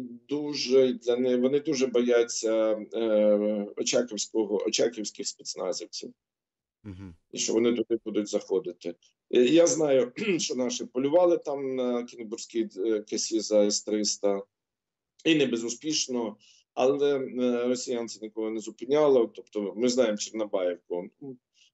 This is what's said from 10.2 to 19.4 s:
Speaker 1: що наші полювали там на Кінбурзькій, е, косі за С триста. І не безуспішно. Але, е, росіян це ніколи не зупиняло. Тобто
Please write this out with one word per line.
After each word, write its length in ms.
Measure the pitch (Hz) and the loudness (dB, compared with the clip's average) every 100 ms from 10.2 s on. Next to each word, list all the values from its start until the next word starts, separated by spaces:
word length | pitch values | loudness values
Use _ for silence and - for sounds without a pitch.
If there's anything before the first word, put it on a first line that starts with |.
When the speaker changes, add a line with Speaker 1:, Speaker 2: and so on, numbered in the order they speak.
| 214 170 | -2 -2
Speaker 1:
що 160 | - 127 | -2 -2
наші 300 | 123 120 120 | -4 -4 -6
полювали 520 | 127 139 170 175 165 | -4 2 4 4 2
там 380 | - 143 135 131 | -2 -6 -6 -4
на 280 | 123 120 | -2 -2
Кінбурзькій, 680 | 120 120 110 113 - 113 107 95 | -6 -12 -12 -12 -8 -4 -4 -2
е, 220 | 110 107 104 | -2 -2 -2
косі 300 | 110 - 113 | -6 -2 -2
за 260 | 101 107 104 | 2 4 4
С 180 | 104 | 2
триста. 580 | - 107 104 - 101 98 - _ _ _ _ _ _ _ 160 | -2 -2 -2 0 0 -2 -6 _ _ _ _ _ _ _ 2
І 100 | 160 | 2
не 100 | 131 | 2
безуспішно. 920 | 117 117 - 156 147 - 123 110 107 _ _ _ | 0 -4 -8 -4 -4 -2 -4 -4 -8 _ _ _
Але, 460 | - 127 143 143 139 | 0 2 2 2 0
е, 440 | 131 120 123 120 120 | -2 -2 0 0 0
росіян 400 | 123 135 120 113 | -2 -2 -4 -6
це 120 | 104 | -10
ніколи 300 | 110 110 110 | -12 -6 -6
не 80 | 110 | -6
зупиняло. 680 | 107 - 120 147 151 131 113 | -8 -10 0 2 6 4 4
Тобто 460 | - | -2